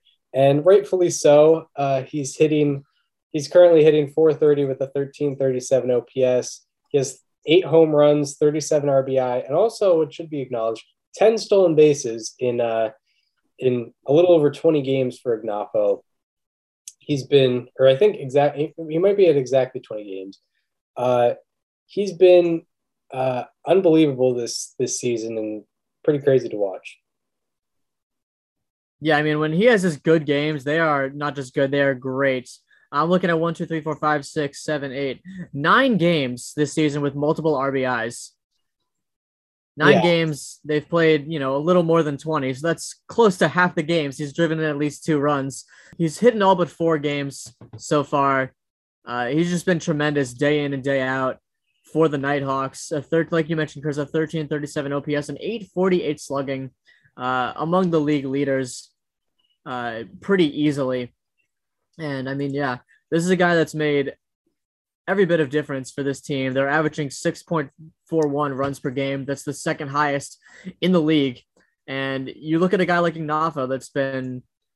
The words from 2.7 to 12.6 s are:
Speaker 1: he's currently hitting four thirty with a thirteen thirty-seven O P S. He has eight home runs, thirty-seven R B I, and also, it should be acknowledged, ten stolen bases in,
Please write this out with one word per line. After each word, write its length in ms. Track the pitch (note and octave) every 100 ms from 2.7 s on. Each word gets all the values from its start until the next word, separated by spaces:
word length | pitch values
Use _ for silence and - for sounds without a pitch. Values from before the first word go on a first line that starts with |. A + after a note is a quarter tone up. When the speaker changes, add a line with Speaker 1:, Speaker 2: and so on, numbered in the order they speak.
| C#3 - _ _ _ _
Speaker 1:
he's 160 | D#3 C#3+
currently 340 | F3+ F3 D#3+
hitting 280 | D#3 D3+ C#3+
four 240 | D#3 D#3+
thirty 320 | C#3+ D3+ C#3+ C#3
with 160 | C3+
a 60 | C3+
thirteen 460 | C#3+ C#3 - D3
thirty-seven 560 | C3+ C3+ B2+ - C3 B2
O 120 | A#2+
P 200 | - C3
S. 440 | B2+ B2 B2 - _ _ _
He 80 | C#3+
has 220 | B2+ - _ _ -
eight 180 | F3
home 260 | E3 E3 D#3+
runs, 460 | D3 D3 D3 C#3 -
thirty-seven 520 | D3+ D3+ D3 D3+ C#3+
R 140 | C3+
B 160 | C3 C3
I, 200 | B2+ B2
and 180 | C3 D#3
also, 460 | A3+ - G3 E3
it 100 | D3
should 160 | - E3
be 140 | D3
acknowledged, 420 | B2 A#2+ A2+ A2 - _ _
ten 240 | - G#3+ A3+
stolen 360 | - G3+ F3
bases 600 | D3+ D3+ C#3+ A#2+ A2+ A2 -
in, 220 | B2 A#2+